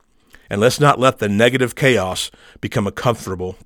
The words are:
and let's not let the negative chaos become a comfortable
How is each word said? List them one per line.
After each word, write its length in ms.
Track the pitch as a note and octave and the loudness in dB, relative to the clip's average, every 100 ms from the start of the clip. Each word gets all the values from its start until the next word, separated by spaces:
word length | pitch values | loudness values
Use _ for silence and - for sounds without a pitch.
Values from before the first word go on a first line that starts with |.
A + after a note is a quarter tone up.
| _ _ _ _ - | _ _ _ _ -8
and 100 | G2+ | 2
let's 200 | A#2 - | 2 4
not 200 | D3 A2+ | 2 4
let 200 | B2+ - | 2 0
the 100 | G#2 | -2
negative 440 | G2+ A#2+ B2+ B2 | 2 2 2 -2
chaos 580 | - C#3 A2 F#2 F2+ - _ - - | 0 2 2 0 -6 -10 _ -20 -10
become 260 | G#2 A#2+ G2+ | -6 -2 -4
a 60 | |
comfortable 640 | - B2 A2+ G2 F2+ F#2 - | -2 -2 -2 -6 -8 -8 -10